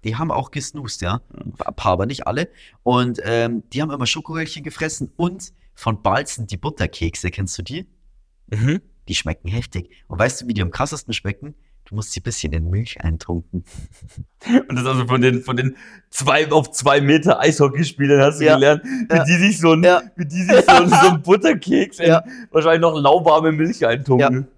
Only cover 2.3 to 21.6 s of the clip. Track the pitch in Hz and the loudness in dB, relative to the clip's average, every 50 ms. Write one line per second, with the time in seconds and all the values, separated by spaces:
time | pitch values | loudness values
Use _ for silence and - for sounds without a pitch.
2.3 | 107 135 175 - _ _ - - _ _ _ 120 123 123 123 123 120 107 - 104 | -4 -4 -6 -6 _ _ -20 -20 _ _ _ 0 0 2 0 0 -4 -6 -4 -2
3.3 | 117 117 117 117 120 110 - _ - 135 151 156 143 139 127 117 - 156 147 - | -2 0 0 -2 -4 -6 -8 _ -8 -6 -6 -6 -6 -6 -4 -4 -4 -6 -8 -10
4.3 | 160 160 160 151 - 160 139 151 - - 160 156 156 - 143 - _ - 170 180 | -8 -8 -8 -8 -10 -14 -14 -14 -10 -8 -8 -8 -6 -8 -10 -12 _ -4 -4 -4
5.3 | 180 190 - - _ _ _ _ _ _ - 113 107 101 _ 101 117 127 143 - | -4 -8 -18 -20 _ _ _ _ _ _ -4 -4 -4 -2 _ -2 -2 -2 -4 -6
6.3 | - - 113 101 104 90 - 156 - - 110 - - - 87 82 - - - 90 | -10 -12 -10 -10 -10 -8 -8 -10 -6 -4 -6 -6 -4 -6 -8 -8 -6 -6 -8 -8
7.3 | - - 95 90 - - 87 - 131 170 190 _ _ _ _ _ _ _ _ _ | -6 -6 -8 -8 -8 -12 -12 -10 -10 -12 -12 _ _ _ _ _ _ _ _ _
8.3 | _ _ _ _ 113 104 113 135 156 208 _ _ _ _ _ - - - - 76 | _ _ _ _ -6 -2 -2 -2 -2 -2 _ _ _ _ _ -8 -8 -6 -6 -6
9.3 | 80 _ _ 87 98 120 123 - - 95 87 _ _ _ _ _ - 82 107 - | -8 _ _ -8 -6 -6 -8 -8 -10 -12 -12 _ _ _ _ _ -2 -2 -2 -2
10.3 | - - 127 120 113 101 104 90 - - 135 143 160 - - - 110 - _ 101 | -2 -6 -8 -6 -4 -4 -4 -4 -4 -6 -6 -6 -6 -12 -10 -10 -10 -6 _ -8
11.3 | 101 _ 139 147 147 _ _ _ _ _ _ _ 101 104 107 - - 98 - 120 | -8 _ -14 -20 -20 _ _ _ _ _ _ _ -10 -10 -10 -8 -10 -10 -10 -10
12.3 | 110 - - 78 71 85 80 85 87 101 120 117 - - - 82 80 78 - - | -10 -8 -8 -6 -4 -4 -4 -2 -4 -4 -4 -6 -10 -6 -4 -4 -4 -4 -6 -6
13.3 | 87 85 82 _ - 90 - _ - - - - _ _ - - _ - - _ | -6 -6 -6 _ -10 -10 -10 _ -18 -18 -18 -18 _ _ -20 -20 _ -18 -18 _
14.3 | _ _ - - 240 262 277 - - 123 123 127 135 127 123 117 135 127 123 131 | _ _ -4 2 2 2 2 2 -4 -4 -2 0 -2 -2 0 0 0 2 4 2
15.3 | 123 120 - - 127 120 131 135 131 - - - - - _ _ - - 139 135 | 2 0 -4 -4 -4 -2 -2 -4 -6 -8 -20 -20 -20 -20 _ _ -10 -6 -2 0
16.3 | 139 151 156 147 151 156 139 - - - 127 143 139 147 143 139 151 160 151 185 | 2 0 2 2 2 0 0 0 -8 -2 0 2 2 4 4 4 4 4 4 2
17.3 | 220 - 127 156 156 - 147 139 135 143 170 - - - 143 139 143 139 139 143 | 2 4 2 0 4 4 2 2 2 -2 -4 -4 -2 -2 2 4 6 6 6 4
18.3 | 151 151 151 156 156 143 139 143 151 147 - 254 269 254 233 - 160 170 139 147 | 2 2 4 4 4 6 6 4 4 2 0 -6 -6 -6 -2 0 0 2 2 2
19.3 | 175 170 185 202 208 151 165 165 160 156 175 180 180 170 - 226 _ - 175 143 | 2 2 4 2 2 4 4 4 4 6 6 4 4 4 0 -4 _ -10 -10 -8
20.3 | 156 180 185 175 - 508 - - - - - - - 269 269 285 - 151 135 165 | -6 -6 0 4 4 6 6 8 6 6 6 6 6 6 6 6 4 2 4 4
21.3 | 190 214 - 330 285 170 | 2 4 4 0 0 0